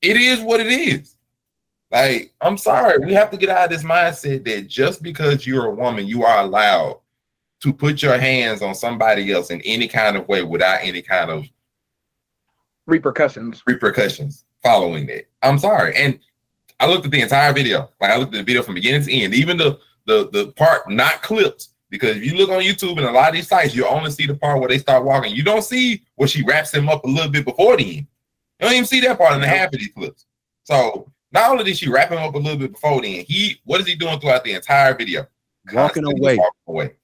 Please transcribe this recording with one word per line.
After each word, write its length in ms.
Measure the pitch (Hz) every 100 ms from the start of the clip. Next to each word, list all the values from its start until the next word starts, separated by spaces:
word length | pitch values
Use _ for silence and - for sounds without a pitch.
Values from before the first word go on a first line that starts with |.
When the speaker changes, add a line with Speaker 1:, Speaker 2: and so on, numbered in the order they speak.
Speaker 1:
it 140 | 175 220
is 240 | 247 254
what 180 | 220 226
it 100 | 226
is. 460 | 254 320 147 - _ _ _ _ _ _ _ _
Like, 420 | 120 135 120 - _
I'm 160 | 165 196
sorry. 400 | - - 240 151
We 140 | 147
have 160 | 196 208
to 60 | 202
get 100 | 190
out 140 | 185
of 60 | 180
this 120 | 165
mindset 640 | 160 170 170 170 147 135
that 240 | 117 107 98
just 340 | - 131 -
because 440 | 165 156 151 143 127
you're 200 | 131 117
a 80 |
woman, 320 | 104 123 113 98
you 180 | 117
are 180 | 117 110
allowed 560 | 98 98 104 92 76 60 _ _ _ _ _ _
to 100 | 147
put 280 | 139 147 147
your 140 | 147 127
hands 420 | 131 131 117 107
on 120 | 98
somebody 580 | 95 117 117 110 104 98
else 180 | 92 87
in 100 | 87 92
any 200 | 113 117
kind 280 | 117 110 98
of 100 | 90
way 140 | 98
without 380 | 87 85 92 95
any 200 | 95 90
kind 280 | 87 92 82
of 140 | 80 73 _ _ _ _ _ _ _ _ _ _ _ _ _ -
Speaker 2:
Repercussions. 760 | 160 147 127 147 - 117 113 -
Speaker 1:
repercussions 760 | 127 110 98 101 - 73 - _ _
following 440 | 123 113 90 80 69
that. 200 | 58 - _
I'm 160 | 131 143
sorry. 360 | 180 208 90
And 240 | - 139 131 _ _ _ _ _ _
I 60 | 143
looked 180 | 180
at 60 | 143
the 100 | 135
entire 320 | 110 139 147
video. 380 | 139 131 92 69 _
Like, 100 | 98
I 60 | 117
looked 180 | 131
at 40 | 107
the 60 |
video 180 | 98 123
from 120 | 117
beginning 280 | 90 107 143
to 80 | 143
end, 220 | 131 98
even 220 | 113 156 175
the, 220 | 156 143 _ _ -
the, 240 | 110 202
the 220 | - 104
part 360 | - 156 - -
not 320 | 104 135 156
clipped, 460 | - 220 190 - - _ _
because 260 | 101 120 107
if 80 |
you 100 | 117 175
look 140 | 190
on 120 | 190
YouTube 340 | 190 196 185 170
and 100 | 135
a 60 |
lot 160 | 120 151
of 60 |
these 140 | 165 175
sites, 260 | 185 151
you 120 | 120 123
only 240 | 156 151
see 160 | 143 151
the 80 |
part 240 | 143 120 135
where 80 | 127
they 100 | 131
start 260 | 139 131
walking. 300 | 127 135 110
You 80 | 107
don't 200 | 151 214
see 400 | 214 247 254 214 _
where 140 | _ 139
she 140 | 147
wraps 280 | 107 151 151
him 160 | 147 147
up 160 | 151
a 40 | 127
little 220 | 139 156
bit 140 | 143
before 320 | 147 - 202 254
then. 100 | 110
You 200 | 76 143 _ _ _ _ _
don't 120 | 208
even 140 | 247 240
see 140 | 262
that 180 | 247 254
part 160 | 165
in 60 | 143
the 60 | 139
Speaker 3:
Nope. 100 | 185
Speaker 1:
half 160 | 190
of 60 | 135
these 140 | 104
clips. 320 | - 82 - _ _ _ _
So 460 | _ 143 117 - - _ _
not 180 | 175 233
only 140 | 262
did 120 | 196 170
she 120 | 156
wrap 200 | 127 165
him 80 | 170
up 160 | 156
a 40 | 143
little 200 | 147 147
bit 140 | 131
before 300 | - 151 139
then, 220 | 113 92 90
he, 320 | 180 202 -
what 160 | - 175
is 60 | 180
he 80 |
doing 240 | 165 165 151
throughout 260 | 143 127
the 80 | 120
entire 420 | 95 - 139 135
video? 320 | 131 113 82 71 _ _ _ _
Speaker 3:
Walking 300 | 113 143 -
Speaker 1:
Constantly 160 | 151 139
Speaker 3:
away. 160 | 135 120
Speaker 1:
walking 160 | 90 - -
away. 280 | 80 71 _